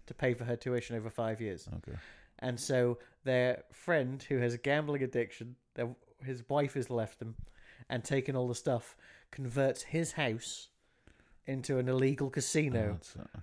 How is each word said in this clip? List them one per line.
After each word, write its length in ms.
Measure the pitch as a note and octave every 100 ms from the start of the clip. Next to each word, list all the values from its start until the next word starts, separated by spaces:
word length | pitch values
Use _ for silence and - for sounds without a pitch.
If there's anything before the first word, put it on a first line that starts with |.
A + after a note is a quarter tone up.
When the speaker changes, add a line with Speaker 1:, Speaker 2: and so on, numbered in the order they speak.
| -
Speaker 1:
to 80 |
pay 200 | - C3 A#2+
for 80 | A#2
her 100 | A#2+
tuition 400 | - B2 - A#2
over 140 | A2
five 320 | - A2+ A2
years. 260 | A2 F2 - -
Speaker 2:
Okay. 200 | - - - - - -
Speaker 1:
And 200 | B2+ A#2+
so 400 | - C3 B2 A#2+ - _
their 400 | C3+ B2+ B2 B2 -
friend, 500 | - - E3 B2+ C3+
who 160 | - C3+
has 160 | A#2+
a 60 | A#2
gambling 420 | - D3 D3+ C#3+
addiction, 540 | C3 B2 A#2 - A#2 B2 _
their, 220 | - A#2+ B2 _ -
his 240 | C3 B2+ A#2
wife 280 | C#3 C#3+ C#3
has 140 | A#2+
left 260 | A#2+ A2 -
them 180 | A2+ A2 - - - - -
and 140 | B2
taken 320 | - C#3 C3 C3
all 120 | B2
the 60 | A#2+
stuff, 400 | - B2 - - - - -
converts 500 | - C3 B2 C3+ B2
his 300 | - D#3+ D#3+
house 580 | - C3+ A2 - - - _ _ _ - _ _ - -
into 320 | C3+ B2 C3
an 100 | B2+
illegal 400 | C3 C3 C#3+ C#3
casino 600 | - - D#3+ D3+ A#2+ G#2+
Speaker 2:
Oh, 40 |
that's 220 | F#2+ - -
it. 120 | - -